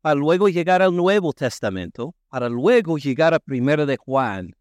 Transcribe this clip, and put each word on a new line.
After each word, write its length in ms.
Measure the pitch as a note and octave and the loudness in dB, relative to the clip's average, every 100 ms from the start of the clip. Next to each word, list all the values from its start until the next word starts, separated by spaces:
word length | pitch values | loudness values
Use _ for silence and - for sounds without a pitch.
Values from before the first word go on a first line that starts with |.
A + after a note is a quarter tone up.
para 140 | D#3 | 0
luego 340 | D3 D3 F3+ G3+ | 0 2 2 2
llegar 340 | F3 E3+ F#3 | 0 0 2
al 120 | F#3+ | 2
Nuevo 380 | F3 F3 G#3 E3+ | 2 2 2 0
Testamento, 800 | - C3 - A2 F#2+ F2 - B2 - _ | -4 -4 -4 -6 -6 -8 -10 -12 -12 _
para 200 | C3 B2 | -6 -4
luego 480 | A#2+ D#3 B3 F3+ D#3+ | -2 2 2 2 -4
llegar 380 | C#3 B2+ D#3+ | -4 0 2
a 60 | E3 | 2
Primera 440 | - C3+ B2+ D3+ | -2 -4 0 0
de 120 | D3 C3+ | 0 -4
Juan 580 | - C3+ B2 F#2+ F2+ - | -2 -2 -2 -6 -10 -16